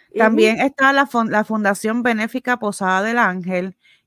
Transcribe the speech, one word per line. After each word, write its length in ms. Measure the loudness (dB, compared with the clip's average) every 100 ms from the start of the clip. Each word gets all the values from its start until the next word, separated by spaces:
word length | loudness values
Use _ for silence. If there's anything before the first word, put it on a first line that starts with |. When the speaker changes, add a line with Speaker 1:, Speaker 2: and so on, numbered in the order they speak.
| _
Speaker 1:
Ujú. 40 | 0
Speaker 2:
También 420 | 2 4 2 2
está 320 | -2 2 2
la 140 | 4 2
fun-, 240 | 0 0
la 140 | 0
Fundación 580 | -2 -2 -2 -2 -4 -2
Benéfica 560 | -2 -2 -4 -6 -4 -4
Posada 440 | -4 -2 0 0
del 160 | 0 0
Ángel, 580 | 0 0 -4 -4 -4 -10 _ _